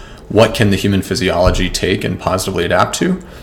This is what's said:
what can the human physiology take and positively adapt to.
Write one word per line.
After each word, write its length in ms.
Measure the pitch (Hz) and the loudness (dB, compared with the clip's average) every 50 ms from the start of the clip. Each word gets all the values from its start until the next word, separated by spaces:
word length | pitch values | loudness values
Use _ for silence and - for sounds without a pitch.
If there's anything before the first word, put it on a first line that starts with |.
| - - - - - - | -16 -18 -20 -18 -10 0
what 260 | - 104 113 107 - | 4 4 4 4 2
can 160 | - 110 101 | 2 2 2
the 60 | 98 | 2
human 240 | 95 - 101 101 95 | 2 0 0 0 0
physiology 680 | - - 95 - 92 90 82 87 92 92 - - 92 87 | 0 -2 -2 0 0 0 2 4 4 4 4 2 0 -2
take 340 | 85 - - 90 101 104 110 | -2 -2 0 0 0 -2 -2
and 160 | - 90 - | -4 -6 -4
positively 460 | - - 92 92 - 98 98 87 87 | -2 -2 -2 -2 -2 -2 -2 -2 0
adapt 300 | - 87 92 107 - - | 2 2 2 2 0 0
to. 260 | - - 185 185 - - - - - | -2 0 0 -2 -4 -6 -12 -18 -20